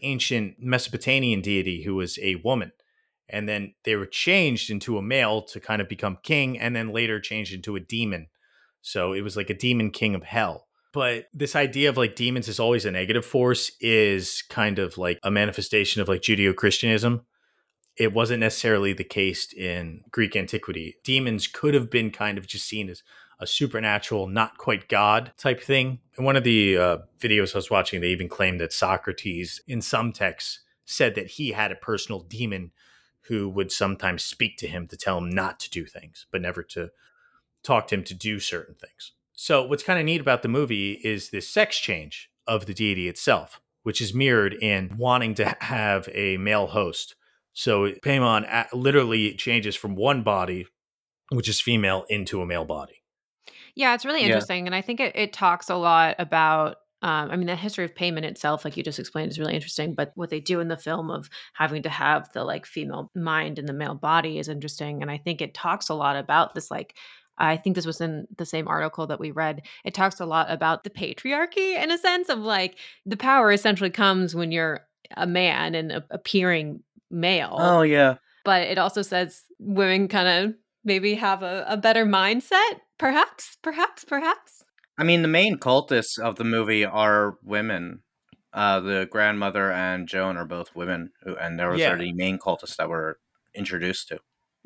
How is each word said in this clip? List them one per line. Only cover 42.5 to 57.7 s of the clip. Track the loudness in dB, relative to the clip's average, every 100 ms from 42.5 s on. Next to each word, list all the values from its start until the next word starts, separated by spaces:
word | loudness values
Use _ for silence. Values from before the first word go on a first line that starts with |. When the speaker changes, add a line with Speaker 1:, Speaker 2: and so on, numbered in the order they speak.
| -2 -2
Speaker 1:
the |
deity | -2 -2 0 -4
itself, | -2 2 2 0 -16 _ _
which | -6 -4
is | -2
mirrored | 2 4 4 4 0
in | 0 0 -2 -2
wanting | 2 2 2 0
to | -2
ha-, | -2
have | -4 -2 0 0 -2
a | -4 -2 0
male | 2 2 2
host. | 0 -2 -4 -10 -14 _ _ _
So | -4 2 2 2 0
Paimon | 0 4 4 4 2
a-, | -2 -2 0
literally | 4 6 4 2 0 -2
changes | 0 0 0 -6
from | -6 0
one | 2 2
body, | 2 0 0 -4 -10 _ _ _ _ _ _
which | -2 0
is | 0
female, | 2 4 4 0 -2
into | -4 -2 -4
a | -4
male | -4 -4
body. | -6 -10 _ _ _ _ _ -20 -20 -18 0
Speaker 2:
Yeah, | 2 2
it's | 0
really | 0
Speaker 3:
Yeah. | 4
Speaker 2:
interesting. | 2 2 -4 -2
And | -4
I |
think | -4 -2
it, | -2 -2
it | -4
talks | 2 2 2 -2
a | 0
lot | 6 6 6 2
about, | 0 4 4 4 2 -2 _ _
um, | -2 -2 0
I | -2
mean, | -2
the | -2
history | -4